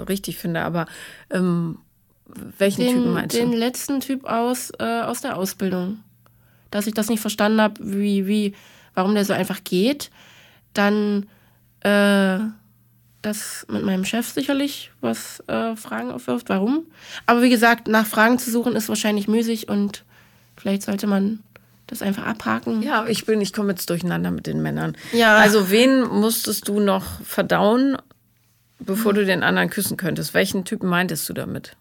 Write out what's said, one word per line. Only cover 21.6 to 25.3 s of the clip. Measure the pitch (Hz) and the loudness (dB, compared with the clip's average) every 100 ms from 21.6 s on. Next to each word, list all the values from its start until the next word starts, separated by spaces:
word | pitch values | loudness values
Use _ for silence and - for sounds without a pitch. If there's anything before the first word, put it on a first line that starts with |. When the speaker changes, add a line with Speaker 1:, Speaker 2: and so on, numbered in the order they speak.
| _ _ - | _ _ -14
Speaker 2:
das | 233 | -6
einfach | 202 202 226 | -4 -4 -4
abhaken. | 220 226 226 240 226 | -6 -4 -4 -2 -2
Speaker 1:
Ja, | 240 240 226 | 0 -2 0
ich | 220 - | -4 0
bin, | 220 | 0
ich | 196 | 0
komm | 220 202 | -2 -2
jetzt | 185 - | -2 -4
durcheinander | 170 175 170 175 | -4 -2 -2 -2
mit | 165 156 | -4 -4
den | 156 | -4
Männern. | 156 147 160 156 - | -2 -2 -4 -6 -4
Speaker 2:
Ja. | 233 226 | 4 6